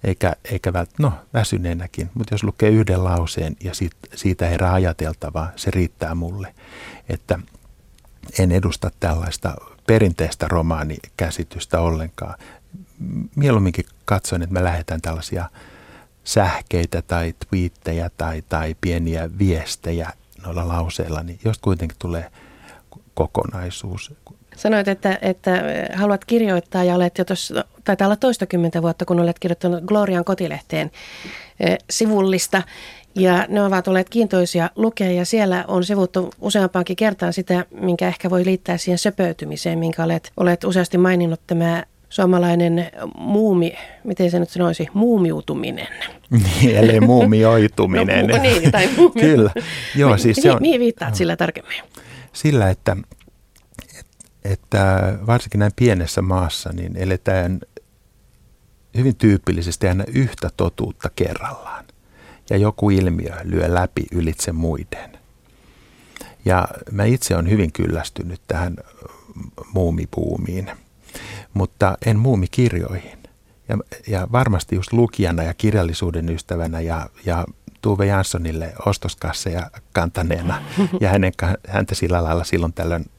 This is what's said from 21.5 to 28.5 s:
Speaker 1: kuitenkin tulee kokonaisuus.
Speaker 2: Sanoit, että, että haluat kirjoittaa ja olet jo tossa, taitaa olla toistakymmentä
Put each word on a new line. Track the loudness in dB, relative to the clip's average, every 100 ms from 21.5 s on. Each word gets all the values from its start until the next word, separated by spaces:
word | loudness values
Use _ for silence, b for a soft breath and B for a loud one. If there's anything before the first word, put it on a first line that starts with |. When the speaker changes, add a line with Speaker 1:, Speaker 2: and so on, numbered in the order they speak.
| -2
Speaker 1:
kuitenkin | -2 -2 -4 -8
tulee | -8 -6 -8 B B B B B _ -20 _
kokonaisuus. | -4 -4 -2 -6 -8 -10 -10 -10 -12 -14 -20 -20 -20 _ -6
Speaker 2:
Sanoit, | 0 0 0
että, | -2 -2 -2
että | -2 -2 0 0 -2 -6 -6
haluat | -2 0 0
kirjoittaa | 0 0 2 0 0 0
ja | 2
olet | 2 0 0
jo |
tossa, | -4 -4 -4 -6 -8 _
taitaa | -4 0 2
olla | 2
toistakymmentä | 0 0 -2